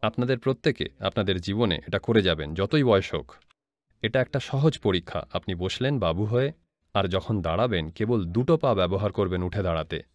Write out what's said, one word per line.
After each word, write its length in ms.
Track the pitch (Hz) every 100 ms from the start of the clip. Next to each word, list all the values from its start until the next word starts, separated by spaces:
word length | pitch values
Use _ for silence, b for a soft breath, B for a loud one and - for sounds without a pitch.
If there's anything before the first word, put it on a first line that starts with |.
আপনাদের 360 | 110 113 123 131
প্রত্যেকে 500 | 135 131 - - - -
আপনাদের 400 | 98 - 101 90
জীবনে 400 | 87 101 117 78 -
এটা 120 | 87
করে 240 | - 113
যাবেন, 320 | 92 80 73
যতই 300 | 82 98 151
বয়স 300 | 131 98 95
হোক। 200 | 82 - - _ _ _ _ _ _
এটা 180 | 113 131
একটা 200 | 127 135
সহজ 380 | - 135 151 -
পরীক্ষা। 480 | 107 92 - - -
আপনি 220 | - -
বসলেন 440 | 87 92 - 131 143
বাবু 260 | 92 82
হয়ে, 280 | 104 120 135 160 _ _ _
আর 140 | 104 98
যখন 340 | 190 - 107
দাঁড়াবেন 480 | 82 87 120 98 78
কেবল 340 | 85 110 120
দুটো 320 | 87 90 131 160
পা 180 | 139
ব্যবহার 380 | 104 90 95 104
করবেন 300 | 95 98 90
উঠে 200 | 90 107
দাঁড়াতে। 400 | 90 82 78 82 -